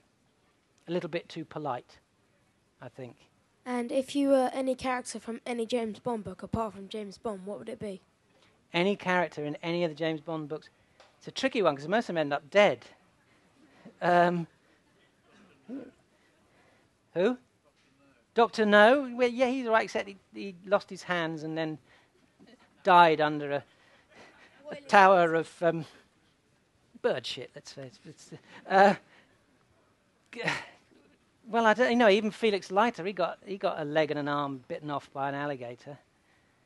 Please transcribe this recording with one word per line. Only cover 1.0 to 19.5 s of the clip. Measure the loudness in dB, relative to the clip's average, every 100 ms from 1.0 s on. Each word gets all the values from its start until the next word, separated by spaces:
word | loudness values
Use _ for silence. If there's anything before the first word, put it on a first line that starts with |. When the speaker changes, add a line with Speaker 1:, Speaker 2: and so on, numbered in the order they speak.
| -6
Speaker 1:
bit | -10 -10
too | -14 -12
polite, | -10 -8 -8 -10 -20 _ _ _ _ _ _ _ -20
I | -20
think. | -16 -18 -18 _ _ _ _ -8
Speaker 2:
And | -6 -2
if | -2 -2 0
you | 4
were | 4 2
any | -2 -4 -4
character | -4 -6 -8 -14
from | -12 -12 -8
any | -6 -4
James | -4 -4 -8
Bond | -8 -8
book | -8 -14
apart | -8 -6 -6
from | -10 -14
James | -12 -12 -12
Bond, | -10 -10 -12
what | -12
would | -12
it | -12
be? | -12 -14 _ _ _ _ _ _ _
Speaker 1:
Any | -2 0 -2
character | 0 0 0 -4 -8
in | -6
any | -4 -2
of | -2
the | -2
James | -4 -4
Bond | -6 -8 -8
books? | -12 -14 _ _ _ -20 _
It's | -14
a |
tricky | -4 -4 2
one | 0 0
'cause | -2
most | -2 -2
of |
them | -2
end | -2
up | -4 0
dead. | 4 4 2 -10 -20 _ _ _ _ _ _ _ _ -20 -4
Um, | 2 4 4 2 -6 _ _ _ _ _ _ _ _ _ _ _ -16 -16 -16 _ _ _ _ _ _ _ _ _ _ _ _
who? | 0 0 0 _ _ _ _ _ _ _ _ _
Doctor | 2 2 2 4
No? | 8 8 6 0
Well, | -2 -2
yeah, | 0
he's | -2